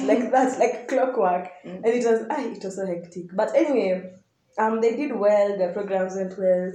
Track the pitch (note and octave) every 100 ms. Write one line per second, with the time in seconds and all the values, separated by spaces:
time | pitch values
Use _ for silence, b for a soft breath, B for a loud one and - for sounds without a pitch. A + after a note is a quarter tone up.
0 | C4 A#3+ B3 C4 C4 - A#3 - - C4
1 | C4 B3 F#3+ F3+ - - - F#3 A3+ B3
2 | A#3 A3+ A3+ D4+ A3+ - F#3+ G3 F#3+ E3+
3 | - F#3 F3 F#3+ G#3+ - D#4 B3 F#3+ F#3
4 | - - _ _ _ - A3 A3+ A3+ A#3
5 | D4 A3 G3+ G#3 G3+ G3+ F3+ G#3 G3 F#3+
6 | F#3 F#3+ F#3 G3+ F#3 F3+ F#3